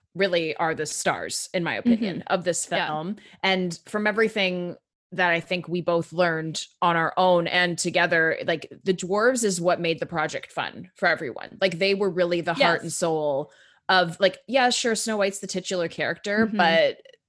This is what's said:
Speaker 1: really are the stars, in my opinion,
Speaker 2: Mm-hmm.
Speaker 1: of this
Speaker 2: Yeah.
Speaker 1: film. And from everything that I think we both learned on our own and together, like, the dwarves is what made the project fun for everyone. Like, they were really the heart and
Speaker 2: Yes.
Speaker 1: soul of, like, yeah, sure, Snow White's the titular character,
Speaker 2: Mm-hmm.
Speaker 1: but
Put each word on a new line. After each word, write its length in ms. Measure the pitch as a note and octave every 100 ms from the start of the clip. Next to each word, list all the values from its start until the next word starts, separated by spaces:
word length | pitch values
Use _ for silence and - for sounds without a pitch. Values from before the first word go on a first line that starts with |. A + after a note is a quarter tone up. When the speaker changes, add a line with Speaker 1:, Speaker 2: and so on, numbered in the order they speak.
| _
Speaker 1:
really 400 | E3+ G3 F3 D#3+ -
are 180 | E3
the 100 | D3+
stars, 640 | D3+ - - F#2+ E2 - -
in 100 | F#3+
my 120 | E3 A2
opinion, 420 | A#3+ A3+ A3 F3+
Speaker 2:
Mm-hmm. 140 | -
Speaker 1:
of 100 | F#3
this 240 | F3 E3+ -
Speaker 2:
Yeah. 160 | E3+ D#3+
Speaker 1:
film. 300 | D3+ E3 G#3+ - -
And 360 | F#3+ F#3+ F3+ E3+ -
from 200 | G#3+ G#3
everything 680 | G#3 A3+ A3 F#3+ F3+ F3 - _ _ _
that 180 | F3+ F3+
I 100 | E3+
think 280 | - F3+ D#3+
we 120 | F3
both 320 | E3+ E3+ E3
learned 540 | D#3+ F3 D#3+ D#3+ D#3 - _
on 140 | F3 E3+
our 180 | D#3+ -
own 300 | F#3 F3 E3+
and 320 | F3+ F3+ E3
together, 600 | F3 E3+ E3+ E3 D#3+ - E3
like, 240 | E3 - -
the 80 | F#3+
dwarves 500 | F#3 F3 G3+ A#3 C4
is 160 | A3 F3
what 220 | E3+ D#3+
made 200 | E3+ D#3+
the 60 | D#3+
project 460 | E3 D#3 - -
fun 380 | - G2 G#2 F3+
for 140 | _ F3+
everyone. 480 | D#3+ D3+ - - -
Like, 180 | G3 E3+
they 160 | G3
were 160 | G3 G3
really 320 | E3+ F3 F3
the 100 | E3+
heart 260 | E3+ C4 E3
and 60 | E3
Speaker 2:
Yes. 60 | -
Speaker 1:
soul 560 | E3+ D#3+ D3+ C#3 D3 _ _ _ -
of, 320 | F#3 F3 E3
like, 180 | F#3+ F#3 -
yeah, 200 | C4 B3
sure, 260 | A#3+ A#3+
Snow 220 | G#3+ A3+ G#3+
White's 220 | G3 G3
the 80 | F#3+
titular 420 | F#3 F3+ F#3 E3
character, 580 | - B2+ E3+ G#3 G#3 A3
Speaker 2:
Mm-hmm. 100 | G#3
Speaker 1:
but 400 | E3+ E3 D3 - - _